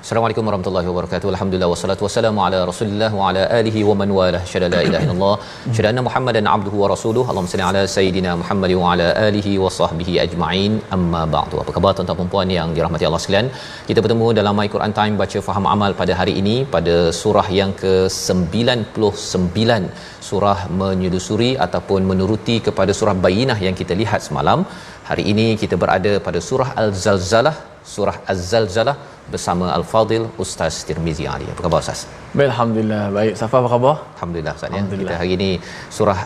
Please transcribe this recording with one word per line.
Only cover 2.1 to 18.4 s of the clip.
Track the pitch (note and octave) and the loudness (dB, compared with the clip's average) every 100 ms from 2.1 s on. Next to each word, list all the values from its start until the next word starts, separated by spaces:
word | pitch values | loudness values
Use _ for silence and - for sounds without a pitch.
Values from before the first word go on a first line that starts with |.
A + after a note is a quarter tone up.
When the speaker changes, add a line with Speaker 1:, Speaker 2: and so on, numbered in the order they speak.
| - A2+ G#2+ F2+ | 0 0 2 2
Speaker 1:
ala | F#2 F2+ | 2 0
Rasulillah | F2+ A2 G2+ A2 G#2 | -2 -4 0 0 0
wa | F#2+ | 0
ala | F#2 F#2 A#2 | 2 2 2
alihi | A2 A2 G#2 | 2 2 2
wa | G2+ | 2
man | G2+ F#2+ | 2 2
walah. | F#2 F2 F2 | 2 0 -2
Asyhadu | G2 F2+ | 0 2
an | |
la | F2 E2+ | 2 2
ilaha | E2+ E2 | 2 0
illallah, | F2+ G2 G#2 - - - | 2 2 0 -4 -10 -4
asyhadu | A2+ G#2 | 2 2
anna | A#2+ A#2+ | 2 0
Muhammadan | B2 B2 A2 G#2 | 0 2 2 4
abduhu | G#2+ G2 G2+ | 2 0 0
wa | G2 | 2
rasuluh. | F#2 A#2 A2+ A#2+ | 0 0 0 0
Allahumma | G2 F2+ | 0 -2
salli | G2 F2+ | -2 0
ala | G2 F#2+ | 2 2
sayidina | G2+ F#2+ F#2 F2+ E2+ | 2 2 2 0 -2
Muhammad | F2 G2+ F#2 F#2 | -2 0 2 2
wa | F2 | 4
ala | F2 E2+ - G#2+ | 4 4 4 2
alihi | G#2 G2 G2 | 2 0 2
wa | F#2 - | 0 2
sahbihi | F2 E2 F2 F2 | 0 0 0 0
ajma'in. | E2+ E2+ E2 F2+ G2+ A2 - F#2+ | 0 0 0 0 0 0 -2 0
Amma | F2 E2+ D#2+ | 0 0 0
ba'du. | D2+ - - | 0 -2 -4
Apa | - F2 | -4 0
khabar | F#2+ F#2 | 2 2
tuan-tuan | F2+ E2+ | -2 -2
dan | F2+ | -2
puan | G2+ F#2 F2+ | 0 0 0
yang | E2 E2 | 0 0
dirahmati | E2 D#2+ E2+ | 0 0 0
Allah | E2 | 0
sekalian? | - F#2+ B2+ B2+ - - - | 0 0 0 -6 -14 -14 0
Kita | A2+ | 2
bertemu | G#2+ A2+ A2+ A2 | 4 2 4 4
dalam | G2+ G2+ | 2 2
My | G#2 | 0
Quran | - G#2+ G#2 | 0 -2 2
Time | G#2 G#2 | 2 2
baca | G2 G#2 F#2+ | -2 -2 -2
faham | G2 G2 | -2 2
amal | G2+ G2+ F2+ | 2 2 0
pada | F2+ F2 | 0 2
hari | F#2 D2 | 0 2
ini, | G2 A#2+ C3+ E2+ | 0 0 0 0
pada | E2+ E2+ E2+ E2+ | 2 2 2 0
surah | G#2+ G2+ F#2 F#2 | 2 2 2 0
yang | G2 F#2 | 0 -2
ke | F#2+ F#2 F#2 - - | 2 2 2 -2 -2
sembilan | F#2 | 0